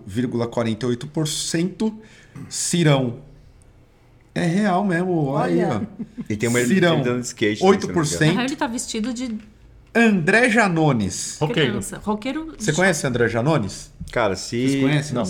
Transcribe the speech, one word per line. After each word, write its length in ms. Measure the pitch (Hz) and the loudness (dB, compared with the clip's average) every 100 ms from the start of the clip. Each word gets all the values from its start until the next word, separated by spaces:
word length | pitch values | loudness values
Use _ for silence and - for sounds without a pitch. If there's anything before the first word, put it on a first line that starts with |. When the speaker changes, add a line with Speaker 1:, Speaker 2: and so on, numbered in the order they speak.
| - | -8
Speaker 1:
vírgula 420 | 104 113 117 117 | -4 -2 -2 -4
quarenta 380 | 120 113 107 123 | -2 -4 -2 -4
e 40 | |
oito 180 | 120 147 | -4 -6
por 200 | 165 151 | -4 -4
cento. 680 | - - 165 180 - 220 214 - - - - - | -4 -4 -2 -4 -2 -4 -4 -16 -20 -20 -18 -12
Cirão. 680 | - - 175 151 139 123 - - - - - - - - _ _ - _ | -8 -2 2 4 4 2 -4 -14 -20 -20 -20 -20 -20 -20 _ _ -20 _
É 120 | 165 170 | -2 0
real 380 | 180 214 180 202 | 2 2 2 2
mesmo, 420 | 170 185 170 139 | 0 0 0 0
olha 160 | 143 - | 0 2
aí, 180 | 170 | 2
Speaker 2:
Olha. 180 | - 107 - - | 2 -2 -4 -10
Speaker 1:
ó. 40 | 220 - - | -14 -10 -6
Speaker 3:
E 60 | 104 | -2
tem 100 | 117 | 0
uma 120 | 120 | 2
ele 140 | 123 | 2
Speaker 1:
Cirão, 260 | 190 170 156 | 4 4 4
Speaker 3:
andando 200 | 127 123 | 2 -2
de 80 | 123 | -4
skate, 300 | - 104 110 | -2 0 2
se 60 | |
não 60 | 190 | 2
me 40 | 196 | 2
engano. 100 | 196 | 0
Speaker 1:
oito 40 | |
por 120 | 165 147 | -2 -2
cento. 200 | - 156 | 2 2
Speaker 2:
Na 40 | 196 | 2
real, 40 | 262 | -2
ele 100 | 302 | -2
tá 120 | 285 | -4
vestido 460 | 247 - 226 233 | -4 -6 -6 -4
de 220 | 240 254 214 - - - - - | -6 -8 -8 -12 -20 -20 -20 -2
Speaker 1:
André 560 | 214 226 196 156 214 254 | 4 6 4 4 4 4
Janones. 880 | 220 202 165 156 120 92 - - - | 4 2 4 2 2 0 -4 -8 -4
Speaker 4:
Roqueiro. 300 | 151 208 131 | -2 2 0
Speaker 2:
criança. 280 | - - - | 0 -6 -8
Roqueiro 520 | 202 214 262 294 320 294 | -4 -4 -4 -6 -8 -8
Speaker 1:
Você 140 | 185 | -2
conhece 340 | 151 190 160 143 | 2 2 2 0
André 220 | 120 113 | 2 0
Janones? 640 | 117 131 147 98 - - - - | 2 2 0 0 -8 -16 -16 -6
Speaker 3:
Cara, 260 | 123 107 92 | -2 0 -2
se, 300 | - 117 131 | -4 -2 0
Speaker 1:
Vocês 140 | 139 | 2
conhecem? 320 | 135 151 - 120 | 2 0 -2 -4
Não, 80 | |
Speaker 2:
Não. 60 | 185 | -4